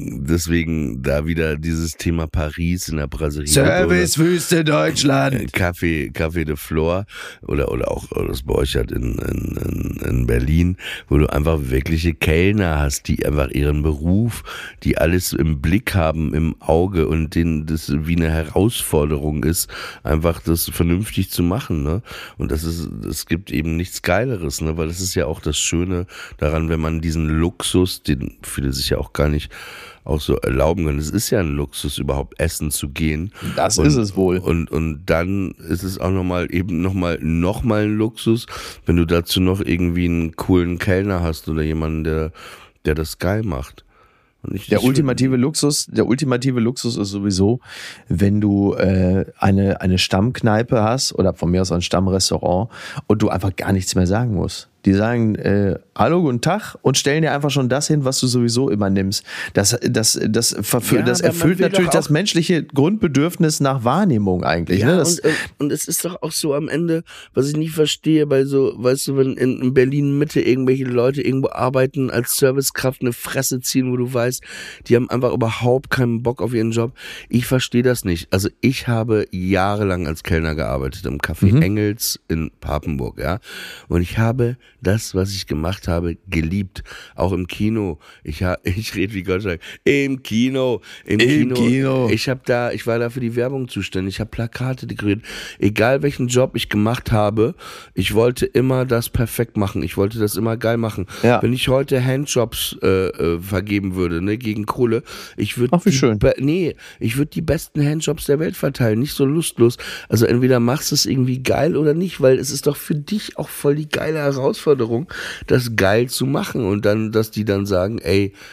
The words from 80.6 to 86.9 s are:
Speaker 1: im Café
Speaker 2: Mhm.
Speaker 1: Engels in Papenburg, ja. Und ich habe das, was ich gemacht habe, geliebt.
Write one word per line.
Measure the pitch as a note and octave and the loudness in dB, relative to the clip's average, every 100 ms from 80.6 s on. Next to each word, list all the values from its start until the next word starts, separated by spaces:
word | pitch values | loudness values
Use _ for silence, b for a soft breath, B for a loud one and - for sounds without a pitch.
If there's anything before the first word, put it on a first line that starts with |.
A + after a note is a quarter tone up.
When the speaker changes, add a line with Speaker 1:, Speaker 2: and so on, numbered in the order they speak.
| A1+ C2+ C2+ - - | -2 -2 -4 -6 -6
Speaker 1:
im | D2 | -4
Café | - E2 G2 | -6 2 4
Speaker 2:
Mhm. | C3 | 6
Speaker 1:
Engels | F2+ G#2 G#2 G2+ - - - | 4 2 0 -2 -6 -6 -4
in | D#2+ D#2 - | -4 -4 -8
Papenburg, | - D2 E2+ C#2 A#1+ - | -4 -4 -2 -4 -6 -6
ja. | C2+ F2+ B B B B B | -4 -4 B B B B B
Und | E2+ | 0
ich | F2 - | 0 0
habe | A2+ B2+ A#2+ B2 b b | 0 2 -2 -4 b b
das, | F2+ A2 - F#2+ | 0 0 -2 -2
was | G2 | -2
ich | G2 - | -4 -6
gemacht | D2+ E2+ G2 - | -4 -4 -4 -2
habe, | F2 E2+ E2+ F#2+ | -2 -2 -6 -4
geliebt. | E2+ D#2+ G2 F#2+ - B | -2 0 -2 -4 -10 B